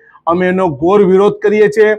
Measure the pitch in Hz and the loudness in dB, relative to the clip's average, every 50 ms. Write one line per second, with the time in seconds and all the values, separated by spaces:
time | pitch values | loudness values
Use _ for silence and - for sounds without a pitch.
0 | _ _ _ - _ 165 170 180 185 185 185 185 190 170 143 123 160 175 202 202 | _ _ _ -10 _ -4 -2 -2 -2 -2 -2 -2 -2 -4 -4 -4 -2 0 2 2
1 | 202 180 190 190 202 208 202 - - 208 208 214 214 202 208 220 214 214 214 | 2 2 2 2 2 0 -2 -2 -4 -2 0 2 0 0 2 2 0 0 0